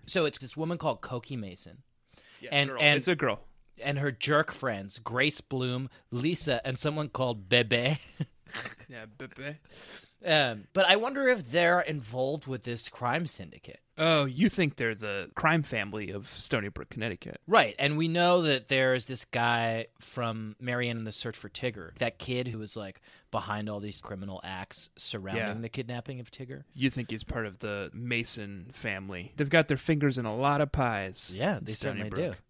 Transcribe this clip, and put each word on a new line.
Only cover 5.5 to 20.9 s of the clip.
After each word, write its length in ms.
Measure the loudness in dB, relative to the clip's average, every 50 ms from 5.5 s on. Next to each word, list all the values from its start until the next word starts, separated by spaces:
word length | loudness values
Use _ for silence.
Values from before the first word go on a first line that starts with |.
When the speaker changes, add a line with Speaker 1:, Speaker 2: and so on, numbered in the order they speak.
| -2 -2 0 0 0 -2 -4 -6 -10 -16 _ _
Speaker 1:
Lisa, 480 | -4 0 0 0 0 0 0 0 0 0 0
and 100 | -2 -2
someone 300 | -2 0 0 0 0 -2
called 400 | -2 -2 0 0 0 0 -2 2
Bebe. 520 | 4 6 6 6 6 4 2 4 2 0 0 -4
<laughs> 840 | -8 -8 -8 -8 -8 _ _ _ -12 -10 -10 -8 -10 -12 -14 -18 -16
Speaker 2:
Yeah, 160 | -16 -14 -14 -14 -14
Bebe. 400 | -12 -14 -12 -12 -12 -10 -10 -10 -12 _ -20 -20 -20 -20 -18 -18 -18 -20 -20 _ _ 2
Speaker 1:
Um, 400 | 6 6 6 6 4 2 -4 -8 -2 2
but 120 | 4 6 6
I 80 | 6
wonder 320 | 4 4 0 0 2 4 4
if 200 | 4 2 0 0
they're 300 | 2 4 6 6 6 4
involved 680 | 4 0 -2 -6 -6 -6 -2 0 0 0 -2 -4 -4
with 160 | -6 -8 -6 -4
this 260 | -6 -6 -6 -8 -10
crime 360 | -8 -4 0 0 0 0 0
syndicate. 520 | -4 -6 -10 -12 -14 -16 -18 -18 -18 -20 -20 _ _ _
Speaker 2:
Oh, 280 | 2 4 4 6 6 4
you 240 | 2 4 4 4 4
think 260 | 6 4 2 2 2
they're 200 | 0 -2 -2 -2
the 340 | -2 -4 -4 -4 -4 -6 -6 -4
crime 260 | 0 2 4 4 4
family 480 | 2 0 0 -2 -2 -2 -4 -4 -4 -4
of 160 | -6 -6 -8
Stony 400 | -10 -10 -10 -4 -2 0 0 0 -2
Brook, 200 | -6 -8 -10 -10
Connecticut. 500 | -6 -4 -4 -4 -4 -6 -10 -12 -14 -12 _
Speaker 1:
Right, 280 | 4 6 6 6 4 2 0
and 160 | 0 2 2
we 120 | 2 0
know 340 | 2 4 4 6 6 6 6
that 260 | 6 4 2 2 2
there's 380 | 2 2 4 4 4 4 2 0
this 180 | -4 -6 -8 -6
guy 640 | -4 0 2 2 4 4 4 2 2 0 0 -2 -6 _ -18
from 560 | -18 -10 -6 -4 -2 -2 -2 -4 -6 -10 -10 -8
Marianne 380 | -6 -4 -2 0 0 0